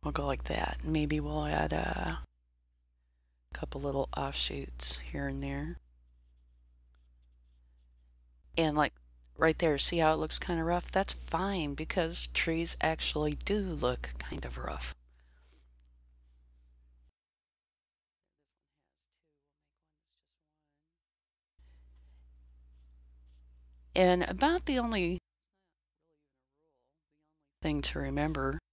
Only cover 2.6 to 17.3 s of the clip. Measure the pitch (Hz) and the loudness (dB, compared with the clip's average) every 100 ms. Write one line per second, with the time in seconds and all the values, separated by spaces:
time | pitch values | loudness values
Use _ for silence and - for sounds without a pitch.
2.6 | _ _ _ _ _ _ _ _ _ - | _ _ _ _ _ _ _ _ _ -10
3.6 | 151 139 139 139 135 - 139 139 - 139 | -8 -6 -2 -2 -2 -2 -4 -2 -2 -4
4.6 | - - - - - 143 139 139 139 139 | -8 -2 -2 -2 -6 -6 -4 -4 -4 -6
5.6 | 151 175 _ _ _ _ _ _ _ _ | -6 -10 _ _ _ _ _ _ _ _
6.6 | _ _ _ _ _ _ _ _ _ _ | _ _ _ _ _ _ _ _ _ _
7.6 | _ _ _ _ _ _ _ _ - - | _ _ _ _ _ _ _ _ -6 0
8.6 | 160 151 139 - - - - - 160 151 | 2 4 2 0 -20 -20 -20 2 2 4
9.6 | 165 143 - 170 160 156 156 - - 170 | 2 4 4 6 4 4 2 0 2 0
10.6 | 160 175 - 190 196 - - 160 190 196 | 2 0 0 0 0 -2 -2 -2 0 0
11.6 | 151 143 160 - 165 175 - - - 165 | -2 -4 -4 0 0 2 0 0 0 0
12.6 | 170 - 156 160 - - 151 147 - 208 | 0 2 0 0 -2 0 -2 -2 -2 -2
13.6 | 196 156 123 127 - - - 143 - 123 | 0 0 0 0 -6 -10 -8 -8 -8 -8
14.6 | 123 - - - _ _ - - _ - | -8 -6 -8 -12 _ _ -20 -20 _ -20
15.6 | _ _ - _ _ _ _ _ _ _ | _ _ -20 _ _ _ _ _ _ _
16.6 | _ _ _ _ _ _ _ | _ _ _ _ _ _ _